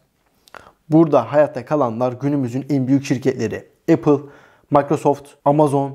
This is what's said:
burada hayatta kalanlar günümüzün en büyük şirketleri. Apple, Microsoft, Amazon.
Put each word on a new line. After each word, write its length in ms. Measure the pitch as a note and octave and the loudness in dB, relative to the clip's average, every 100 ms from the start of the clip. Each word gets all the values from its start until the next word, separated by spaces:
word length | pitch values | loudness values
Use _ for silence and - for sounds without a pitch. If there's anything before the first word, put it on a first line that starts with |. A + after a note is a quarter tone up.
| _ _ _ _ _ - - _ - | _ _ _ _ _ -20 -20 _ 0
burada 440 | D#3 E3 C#3+ A2+ | 2 4 2 2
hayatta 320 | D3 C#3+ B2 | 0 0 -2
kalanlar 480 | A#2+ D3+ B2+ A2 B2+ | -6 -2 -2 -2 -4
günümüzün 540 | A#2+ C#3 D3 B2 B2+ C3+ | -4 -4 -4 -4 -6 -4
en 160 | C#3+ B2 | -2 0
büyük 180 | C#3 | 0
şirketleri. 640 | C#3 C3 C3+ B2 A2+ G2 - _ - | 0 -2 -2 -2 -4 -8 -12 _ 0
Apple, 260 | D#3+ D#3+ C#3 - - _ _ _ | 0 2 0 -2 -20 _ _ _
Microsoft, 580 | C#3+ C#3 D3+ D3 C#3 - _ | 0 0 0 0 -2 -6 _
Amazon. 500 | - D3 D3+ C#3 C#3 | 0 2 2 0 -4